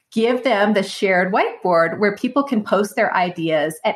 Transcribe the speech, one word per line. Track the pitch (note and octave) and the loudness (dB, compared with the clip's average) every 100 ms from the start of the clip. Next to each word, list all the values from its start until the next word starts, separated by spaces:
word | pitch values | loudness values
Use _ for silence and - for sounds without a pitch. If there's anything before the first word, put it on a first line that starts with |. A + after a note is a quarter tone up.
| _ | _
give | - A3+ B3 | -2 0 0
them | B3 G#3 G#3 G#3 | 0 2 2 2
the | |
shared | F#3+ - G3 F#3 F#3 | -2 -2 0 2 2
whiteboard | A3 A4 A#4+ F3+ E3+ E3 F3+ | 0 0 -2 0 2 2 0
where | G#3 G3+ | -2 0
people | B3+ C4+ | -2 -2
can | C#4 A3 | -2 -2
post | G#3 G3 G#3 - | 0 0 0 -2
their | G#3 F#3 | 0 0
ideas | F3+ F3 E3 D#3 D3+ D#3+ | -2 -2 -2 0 -2 -4
at | A3+ | -4